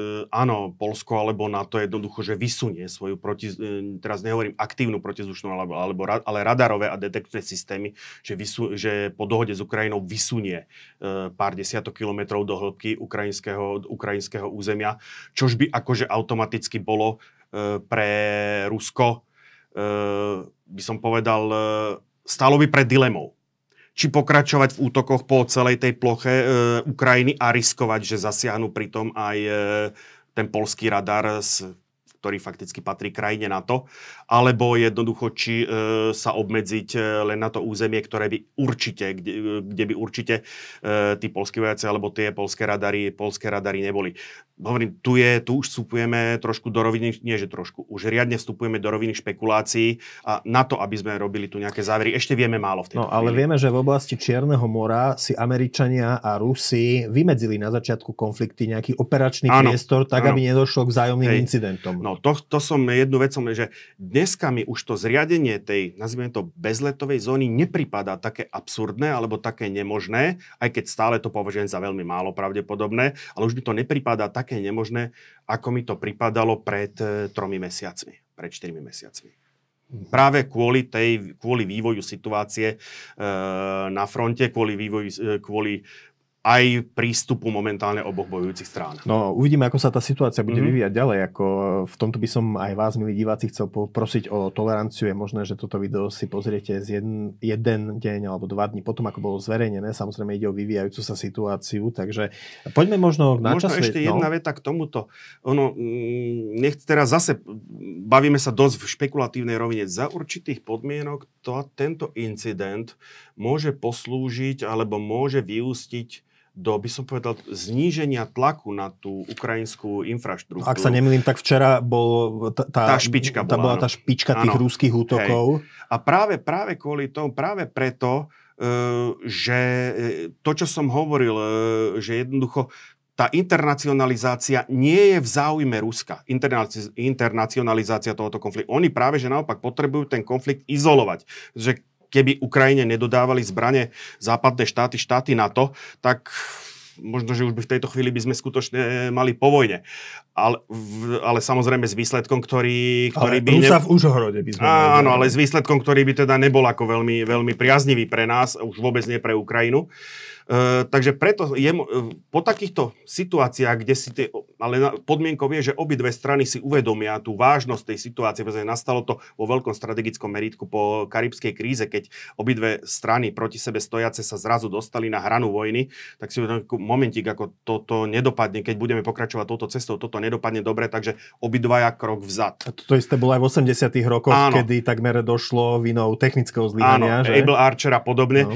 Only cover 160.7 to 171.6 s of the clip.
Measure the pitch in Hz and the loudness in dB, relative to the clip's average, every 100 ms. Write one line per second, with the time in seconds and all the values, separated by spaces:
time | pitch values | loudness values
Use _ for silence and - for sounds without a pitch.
160.7 | 127 123 139 131 139 185 208 156 131 143 | 4 4 4 4 2 2 2 0 2 2
161.7 | 170 123 123 113 - _ 160 165 214 196 | 2 -2 -4 -4 -12 _ 0 0 -2 -4
162.7 | 175 120 - - - 185 175 123 123 123 | -2 -4 -6 -12 -8 -2 2 0 2 0
163.7 | 117 110 131 - 120 131 110 - _ 117 | 0 0 -2 -2 -6 -6 -6 -14 _ -2
164.7 | 123 139 110 - 151 160 147 139 156 127 | 2 2 0 -2 0 0 -2 -2 0 -2
165.7 | - 156 135 123 120 139 139 135 123 139 | -2 -4 -2 -2 -4 -2 0 0 -4 0
166.7 | 143 113 107 107 107 113 104 127 147 120 | 2 2 0 -2 -4 -6 2 4 4 0
167.7 | 110 - 107 117 117 110 98 110 107 107 | -8 -8 -10 -10 -2 -2 -2 -6 -6 -4
168.7 | 117 - 123 120 120 - - 110 127 120 | -4 -2 -2 0 -6 -8 -6 0 0 -2
169.7 | 104 107 110 113 - 104 104 107 - 95 | -8 -6 -4 -4 -6 -8 -6 -6 -8 -6
170.7 | 107 104 107 101 113 123 - 117 101 | -2 0 -2 -4 -4 -4 -4 -8 -6